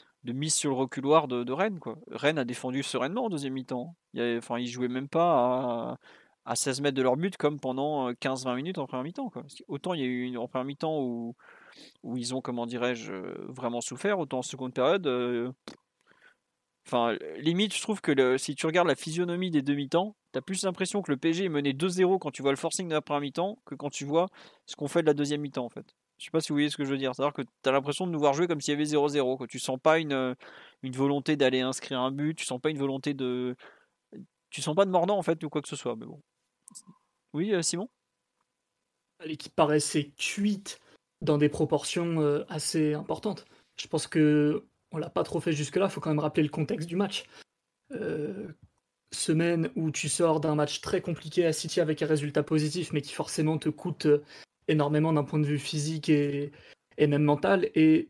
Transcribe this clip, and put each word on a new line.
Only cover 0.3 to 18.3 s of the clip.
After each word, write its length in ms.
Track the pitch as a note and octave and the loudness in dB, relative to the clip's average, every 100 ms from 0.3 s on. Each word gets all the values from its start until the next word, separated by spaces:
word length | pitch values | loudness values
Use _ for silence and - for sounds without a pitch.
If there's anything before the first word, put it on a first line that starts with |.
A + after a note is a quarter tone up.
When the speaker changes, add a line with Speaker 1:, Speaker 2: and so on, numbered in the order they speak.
Speaker 1:
mise 220 | B2+ D#3 - | -4 -2 0
sur 160 | D3 | 0
le 40 | C3 | 0
reculoir 520 | C3 - C3+ D#3+ C#3+ | -2 -2 4 4 4
de, 160 | B2 | -2
de 80 | B2 | -2
Rennes, 280 | C#3 G#3+ F3+ | -2 -2 -2
quoi. 200 | A#2+ A2 A#3 | -10 -12 -12
Rennes 300 | - C#3+ D#3 | -2 0 0
a 60 | B2 | -2
défendu 360 | B2 C3 C3 | -4 -4 -4
sereinement 440 | - B2+ C3+ A3 A#3 | -2 -2 -2 -2 -4
en 40 | |
deuxième 240 | D#3+ C#3 | -4 -4
mi-temps. 420 | C3 B2+ B2+ D#3+ E3+ _ | -6 -6 -8 -8 -14 _
Il 80 | B2 | -4
y 20 | |
a, 140 | A#2+ A#2 | -2 -2
enfin, 200 | - A#2+ | -4 -6
ils 100 | B2 | -4
jouaient 200 | B2 B2 | -2 -2
même 220 | B2+ C#3 | -2 -2
pas 240 | E3 F3 | 2 4
à, 640 | C#3+ B2 B2+ B2 A#2 A#2 B2 - - _ _ - | 4 4 2 0 -4 -6 -10 -14 -20 _ _ -6
à 100 | A#2+ | -2
seize 260 | C#3+ B2+ | -2 0
mètres 140 | C#3+ C3 | 0 2
de 60 | |
leur 160 | B2+ C3 | 2 2
but 180 | F#3+ - | 0 0
comme 240 | D3 D3 | -2 0
pendant, 500 | C3 C3 D3 D3+ B2 | -6 -4 -2 -2 -4
euh, 40 | |
quinze, 320 | B2 C3+ C3 B2+ | -4 -4 -4 -4
vingt 100 | B2 | -4
minutes 220 | D#3+ F#3 | -4 -6
en 80 | C3+ | -6
première 180 | B2+ | -6
mi-temps, 260 | C#3+ F#3+ C4 | -6 -8 -8
quoi. 120 | B2 | -10
Parce 140 | C#3+ - | -14 -18
que 80 | - | -12
autant 280 | C#3+ F#3 E3+ | -8 -4 -2
il 60 | |
y 20 | |
a 40 | B2+ | -2
eu 140 | B2 | -2
une, 160 | B2+ B2 | -4 -6
en 100 | A#2+ | -6
première 180 | C3 C3+ | -6 -6
mi-temps 360 | C#3+ D#3+ D#3 | -4 -4 -2
où... 340 | B2+ A#2 A#2 - - - - - - _ | -2 -4 -8 -10 -20 -20 -20 -20 -20 _
où 120 | - B2 | -8 -6
ils 180 | A#2+ | -4
ont, 80 | C3 | -6
comment 260 | B2+ A#2+ A#2 | -4 -6 -4
dirais-je, 440 | B2 B2 A#2 G#2+ | -2 -2 -2 -6
euh, 340 | F#2+ F#2 - - | -10 -10 -10 -12
vraiment 320 | B2+ A#2+ A#2+ | -8 -6 -4
souffert, 380 | - B2+ G3 G3 | -8 -4 -2 -2
autant 180 | D3 C3 | -2 -4
en 60 | |
seconde 300 | - B2+ B2+ | -6 -8 -6
période, 340 | B2+ C3 G3 D3 | 2 2 4 2
euh... 440 | B2 B2 A#2+ B2 C3 - - _ _ _ _ _ _ _ _ _ _ - | 0 0 0 -2 -6 -18 -20 _ _ _ _ _ _ _ _ _ _ -4
Enfin, 320 | B2+ A#2 G#2+ D2+ D#2+ | 0 2 0 -6 -4
limite, 380 | D3 F3 G#3+ - | -2 0 0 -2
je 60 | |
trouve 200 | - G3+ | -4 -4
que 100 | - | 0
le... 260 | C3+ B2+ | 4 4